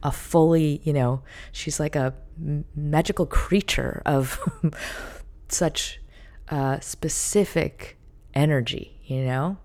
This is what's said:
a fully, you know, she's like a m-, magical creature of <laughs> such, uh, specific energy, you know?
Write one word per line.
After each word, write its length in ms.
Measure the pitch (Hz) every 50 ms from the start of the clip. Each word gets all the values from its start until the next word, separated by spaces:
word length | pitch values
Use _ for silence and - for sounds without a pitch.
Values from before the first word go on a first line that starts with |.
| -
a 100 | 143 131
fully, 680 | - - - - 170 160 165 165 165 156 151 143 139 -
you 80 | 156 147
know, 300 | 143 127 120 127 131 131 - - - - - -
she's 280 | - - - 147 -
like 160 | 156 143 -
a 180 | 151 131 131 127 - - - - -
m-, 260 | 160 151 147 147 151 - -
magical 520 | 147 147 147 151 156 156 - 170 - 175
creature 760 | 143 - - - - 175 208 196 - - - - - - - -
of 320 | - 147 135 131 127 - - - - - - -
<laughs> 120 | 160 151 - - - - - - - - - - - - - - -
such, 520 | - - 180 160 156 - - - - - - - - - - - - - - -
uh, 300 | 156 147 135 135 135 143
specific 1200 | - - - - - 160 - - - - - 220 202 - - 170 151 139 - - 95 - - _ - - - - - - -
energy, 640 | 135 147 151 151 135 120 117 - - - - - - -
you 200 | - 135 131 131
know? 320 | 127 127 131 139 175 196 190 -